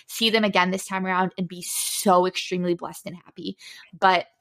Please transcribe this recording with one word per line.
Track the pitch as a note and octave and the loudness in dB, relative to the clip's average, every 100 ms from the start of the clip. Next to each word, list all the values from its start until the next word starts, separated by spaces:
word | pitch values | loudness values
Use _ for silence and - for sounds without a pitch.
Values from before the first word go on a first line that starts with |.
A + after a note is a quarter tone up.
| - | -12
see | - A3+ | -2 2
them | A3 | 2
again | G#3+ F#3 F3+ | 2 2 2
this | F#3 | 0
time | - F#3+ F#3 | -6 -6 -2
around | F#3 F#3 - | 0 0 -2
and | F3 | -8
be | F3+ | -8
so | - - - - G#3 F3+ F3+ | -8 -6 -4 -2 4 4 4
extremely | F#3 - F#3 F3+ | -2 -6 -4 -2
blessed | E3+ - E3 - | -2 -6 -12 -16
and | E3+ | -16
happy. | - - F3 F#3+ - - - E3 | -20 -14 -12 -12 -14 -20 -20 2
But | F#3+ F#3 - _ | 4 4 0 _